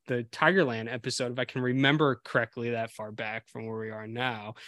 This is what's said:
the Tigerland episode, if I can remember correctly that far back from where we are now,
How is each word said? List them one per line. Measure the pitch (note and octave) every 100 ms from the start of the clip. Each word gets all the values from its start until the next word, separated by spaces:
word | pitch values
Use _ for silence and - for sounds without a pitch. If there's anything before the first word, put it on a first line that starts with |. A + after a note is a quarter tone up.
| -
the | B2 A#2
Tigerland | - D#3+ F#3 C#3+ A2+ A2+
episode, | B2 C3 - B2
if | B2
I | B2+
can | C3
remember | B2+ B2+ C#3 D3 D3 B2+
correctly | - C3 A2+ - A#2
that | A#2 A2+
far | - G#2+
back | A2+ A2 A2 -
from | A#2+ A2+
where | A2
we | A2
are | A2 G#2+
now, | A#2 B2+ A2+ G#2+ -